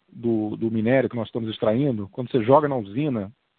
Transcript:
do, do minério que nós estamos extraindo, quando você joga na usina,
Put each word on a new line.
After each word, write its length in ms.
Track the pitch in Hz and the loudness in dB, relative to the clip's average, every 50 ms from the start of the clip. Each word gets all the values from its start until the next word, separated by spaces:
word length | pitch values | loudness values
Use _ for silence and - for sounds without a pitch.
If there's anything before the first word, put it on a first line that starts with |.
| _ _ | _ _
do, 480 | - - 117 117 113 110 107 107 107 | -12 -6 -2 0 0 0 0 -2 -4
do 160 | 107 113 110 110 | -4 -4 -2 -2
minério 360 | 113 107 117 131 135 123 110 | 0 2 2 4 4 2 0
que 60 | - | -2
nós 140 | 120 110 - | -6 -8 -6
estamos 200 | - 123 113 110 | -6 -6 -6 -6
extraindo, 600 | 107 - - 110 107 123 147 143 120 104 101 95 | -6 -2 0 0 2 2 2 0 -2 -4 -6 -8
quando 240 | - - 127 123 - | -8 -10 -6 -2 -2
você 100 | 131 107 | 0 4
joga 240 | 110 135 151 151 | 6 6 6 6
na 100 | 143 139 | 4 -2
usina, 540 | 127 107 98 98 123 151 156 127 110 98 98 123 _ _ _ _ | -4 -6 -6 -6 -4 -4 -2 -2 -4 -6 -8 -10 _ _ _ _